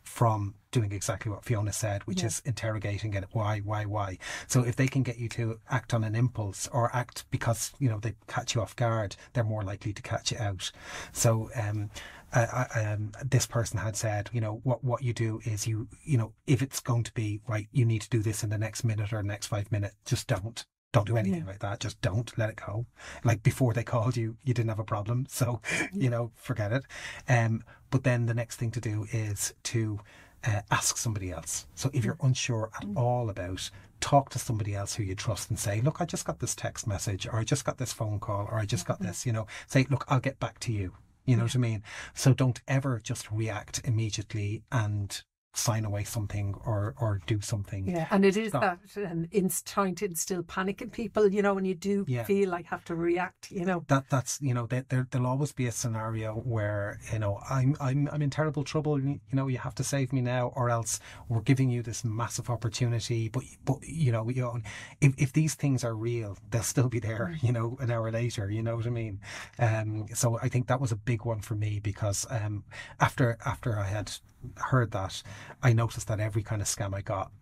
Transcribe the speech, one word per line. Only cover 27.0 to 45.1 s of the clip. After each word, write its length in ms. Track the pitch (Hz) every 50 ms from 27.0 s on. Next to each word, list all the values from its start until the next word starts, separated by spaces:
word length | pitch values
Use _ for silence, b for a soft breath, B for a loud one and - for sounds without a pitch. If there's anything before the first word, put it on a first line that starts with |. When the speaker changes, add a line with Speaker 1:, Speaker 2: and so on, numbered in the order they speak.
| B B B B B -
Speaker 1:
Um, 340 | 127 120 113 113 113 113 - B B B B -
but 140 | - 131 -
then 200 | 131 123 120 120
the 80 | 113
next 240 | 113 120 117 - -
thing 140 | - 127 113
to 80 | - 117
do 260 | - 113 104 107 104 107
is 400 | 117 110 110 104 101 - - - - _ -
to, 360 | - - 117 110 107 104 104 - B B B B B B B -
uh, 180 | 123 104 101 - -
ask 260 | - - - - -
somebody 340 | - - 120 104 98 92 92
else. 360 | 82 78 - - - - - - -
So 160 | - - 135
if 140 | - 131 107
you're 80 | 185 165
Speaker 2:
Mm. 120 | - 147 131
Speaker 1:
unsure 420 | 127 - - - 117 110 110 - - -
at 60 | -
Speaker 2:
Mm. 100 | 202 202
Speaker 1:
all 320 | 127 120 120 123 123 120 107
about, 420 | 98 - 90 92 92 90 - - B B B B B -
talk 300 | - - 147 139 135 -
to 80 | - 127
somebody 360 | - - 113 101 101 104 101
else 200 | 98 101 - -
who 80 | -
you 120 | 107 95 95
trust 360 | - - - 98 - - -
and 80 | 107 -
say, 240 | - 104 101 110
"Look, 180 | 123 156 - -
I 60 | 175
just 180 | 160 - - -
got 140 | - 160 -
this 160 | 127 - -
text 320 | - - - - - -
message," 400 | 110 98 90 - - 98 90 -
or, 100 | - -
"I 80 | 110 110
just 220 | - 143 - -
got 100 | - -
this 160 | - 123 -
phone 260 | - - 117 107 107 101
call," 280 | - - 104 101 104
or, 120 | 107 - 110
"I 60 | 104
just 220 | 101 123 - -
got 140 | - 120 -
Speaker 2:
Mm. 60 | 190
Speaker 1:
this," 200 | 90 87 - -
you 60 | 123
know, 140 | 110 110 110 B B B B
say, 200 | B - 135 131 -
"Look, 140 | 131 - - -
I'll 120 | 143 127
get 200 | - 135 - -
back 180 | - 110 - -
to 120 | - 123
you." 220 | 110 101 95 92 - - - _ _ _ -
You 100 | 131 123
know 60 | 113
Speaker 2:
Yeah. 20 | 117
Speaker 1:
what 120 | 113 -
I 20 | 123
mean? 240 | 120 117 113 104 - B B B B B B
So 180 | - - 135
don't 300 | 127 - 135 127 117 - -
ever 320 | - 135 135 139 139 123 104
just 320 | - - 117 - - -
react 520 | 107 110 110 110 101 104 - - - - -
immediately 800 | 139 110 110 113 107 - 110 101 - - 107 104 101 110 110 - -
and 500 | - 110 107 104 104 101 101 95